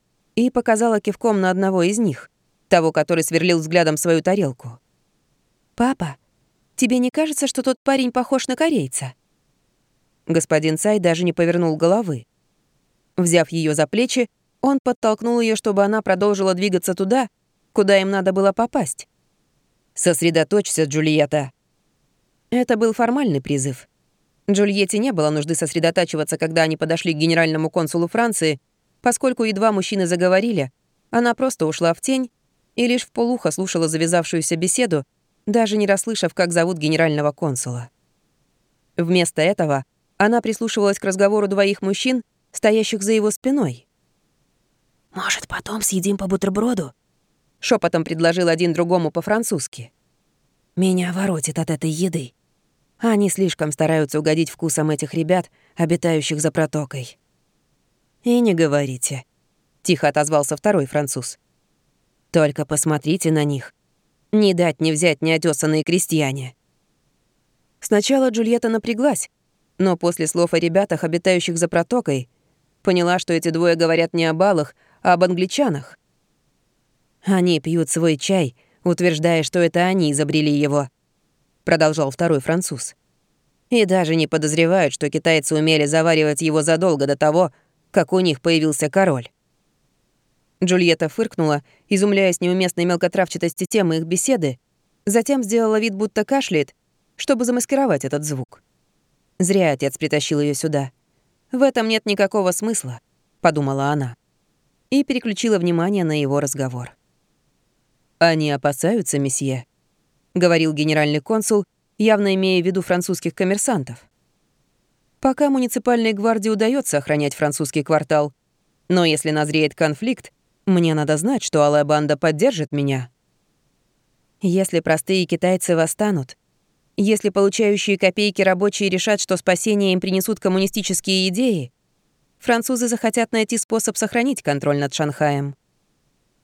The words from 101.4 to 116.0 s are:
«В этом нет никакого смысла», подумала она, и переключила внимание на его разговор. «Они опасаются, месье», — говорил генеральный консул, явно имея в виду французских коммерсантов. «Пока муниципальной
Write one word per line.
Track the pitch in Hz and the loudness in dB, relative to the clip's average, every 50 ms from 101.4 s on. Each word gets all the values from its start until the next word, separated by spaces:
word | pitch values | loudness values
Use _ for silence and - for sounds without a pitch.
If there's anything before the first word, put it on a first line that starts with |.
| _ _ | _ _
«В | - 247 | 0 2
этом | 277 269 262 247 220 220 | 2 2 2 0 0 0
нет | 220 214 - | 0 0 0
никакого | 214 202 202 196 190 - 208 190 180 | -2 0 0 0 0 2 0 0 0
смысла», | 175 - 208 226 220 - - 127 117 - - _ _ _ _ _ _ _ | 0 -2 -4 -4 -4 -4 -6 -8 -12 -14 -16 _ _ _ _ _ _ _
подумала | - 170 147 151 143 135 135 139 135 | 0 0 2 2 0 -2 -2 0 0
она, | 143 151 147 135 120 117 - _ _ _ _ _ _ _ _ _ _ _ _ _ _ | 0 -2 -2 -4 -6 -8 -14 _ _ _ _ _ _ _ _ _ _ _ _ _ _
и | 254 277 269 | 0 0 0
переключила | - 254 254 - 226 196 - - 226 208 180 | 0 -2 -4 -4 -4 -4 -2 0 2 2 2
внимание | 175 175 170 165 170 196 208 196 170 | 2 0 0 0 0 0 0 0 0
на | 156 151 151 | 0 0 0
его | 143 135 139 143 | 0 0 0 0
разговор. | 143 135 - 139 131 127 123 123 120 - - _ _ _ _ _ _ _ _ _ _ _ _ _ _ _ _ _ _ _ _ _ _ _ _ _ 165 | -2 -2 -4 -4 -6 -6 -6 -8 -12 -14 -16 _ _ _ _ _ _ _ _ _ _ _ _ _ _ _ _ _ _ _ _ _ _ _ _ _ 2
«Они | 170 160 156 151 147 | 2 2 2 0 -2
опасаются, | 143 135 - 143 139 - - 180 233 220 156 - - 143 | -2 0 -2 -2 -2 0 -2 -2 0 -2 -2 -2 -4 -2
месье», — | 139 135 135 - 139 135 131 123 - _ _ _ _ _ _ _ _ _ _ _ _ _ - | -2 -2 -4 -4 -4 -4 -6 -6 -10 _ _ _ _ _ _ _ _ _ _ _ _ _ -2
говорил | 180 180 170 170 160 160 156 | 0 2 4 4 2 2 0
генеральный | 151 147 151 156 151 151 151 147 147 151 | 0 -2 -2 0 2 2 2 2 0 -2
консул, | - - 220 220 202 - 220 208 185 - _ _ _ _ _ - | -2 -2 -2 -2 0 0 0 0 0 -4 _ _ _ _ _ 0
явно | 214 220 214 202 202 196 190 | 2 2 4 4 2 0 0
имея | 190 190 185 185 180 | 2 2 2 2 2
в | 165 | 2
виду | 190 180 190 | 0 -2 -2
французских | 170 - 180 180 175 - 180 - - 170 - | -2 0 -2 -2 0 -4 -6 -4 -6 -6 -4
коммерсантов. | - 185 185 196 202 - 277 233 156 127 - 117 - _ _ _ _ _ _ _ _ _ _ _ _ _ _ _ _ _ _ _ _ _ _ _ _ | -2 -2 0 0 -2 -2 -2 -2 -2 -4 -6 -12 -16 _ _ _ _ _ _ _ _ _ _ _ _ _ _ _ _ _ _ _ _ _ _ _ _
«Пока | - 262 262 - 294 285 | -2 -2 2 2 0 2
муниципальной | 269 262 247 233 - 240 - 247 240 233 | 2 0 0 -2 -4 -2 0 0 0 2